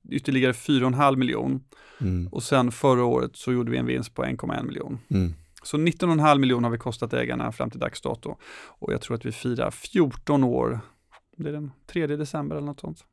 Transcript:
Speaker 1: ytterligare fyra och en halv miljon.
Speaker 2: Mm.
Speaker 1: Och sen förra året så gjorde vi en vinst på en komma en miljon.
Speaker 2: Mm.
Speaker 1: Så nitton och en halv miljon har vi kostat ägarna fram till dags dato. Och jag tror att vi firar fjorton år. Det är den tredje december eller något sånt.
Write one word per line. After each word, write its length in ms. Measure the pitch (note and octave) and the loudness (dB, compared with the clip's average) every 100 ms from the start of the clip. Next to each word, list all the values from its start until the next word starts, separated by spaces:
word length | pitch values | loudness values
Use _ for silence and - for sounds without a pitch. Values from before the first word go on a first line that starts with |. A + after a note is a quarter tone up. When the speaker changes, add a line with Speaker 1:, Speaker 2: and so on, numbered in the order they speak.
| - | -8
Speaker 1:
ytterligare 420 | C#3 D3 C3 B2+ | -4 0 2 2
fyra 300 | B2 - C3+ C3 | 2 2 4 4
och 60 | |
en 60 | C3 | 4
halv 200 | C#3 C3+ | 4 4
miljon. 460 | B2 A2+ C3 C3+ - _ - - | 0 0 -2 -4 -6 _ -20 -4
Speaker 2:
Mm. 280 | G2 F#2 F2+ | -2 0 -2
Speaker 1:
Och 140 | - | -6
sen 300 | - C3+ B2 | 2 2 2
förra 320 | - C#3+ B2 | 2 2 4
året 260 | A#2+ B2 B2 - | 4 2 -2 -4
så 160 | - | -2
gjorde 180 | B2 A#2 | 0 0
vi 80 | B2 | -2
en 80 | B2 | 0
vinst 280 | B2+ A2+ | -2 -4
på 100 | - | -4
en 120 | B2 B2+ | -4 -4
komma 200 | - - | -4 -4
en 100 | C#3 | -6
miljon. 320 | - - B2 - | -8 -8 -10 -2
Speaker 2:
Mm. 240 | F#2+ F2 D#2+ - - | 0 0 -2 -14 -20
Speaker 1:
Så 140 | - D3+ | -4 0
nitton 320 | E3 - F3+ | 2 2 2
och 40 | |
en 80 | D#3+ | 4
halv 200 | D3+ C#3+ | 6 6
miljon 240 | C3 A#2+ | 6 4
har 60 | A#2 | 0
vi 80 | A#2 | -2
kostat 340 | B2+ A#2 A2+ | -6 -6 -2
ägarna 380 | B2+ A#2+ B2 A#2+ | -2 -2 -2 -4
fram 180 | A#2 A#2+ | -4 -6
till 100 | A#2+ | -4
dags 200 | - - | -6 -4
dato. 360 | B2 A#2 - - - - - | -8 -6 -8 -12 -16 -20 -20
Och 260 | - - | -10 -4
jag 80 | A#2 | -4
tror 160 | - A#2+ | -4 -6
att 80 | B2 | -6
vi 60 | |
firar 380 | - B2+ A#2+ - | -6 -4 -2 -2
fjorton 760 | - - F#3 D3 - - - | -4 -4 2 2 2 0 2
år. 360 | B2 B2+ A#2+ A#2 - _ _ - _ - | 4 2 0 -2 -10 _ _ -20 _ -10
Det 120 | D3+ | -8
är 40 | |
den 180 | D3+ D3 - - | -8 -10 -14 -8
tredje 300 | F3 D3 D3 | -4 -2 -2
december 400 | D3 D#3 D3 D3+ | -4 -4 -4 -4
eller 100 | D3 | -6
något 140 | - | -8
sånt. 240 | D#3+ D#3+ _ | -12 -12 _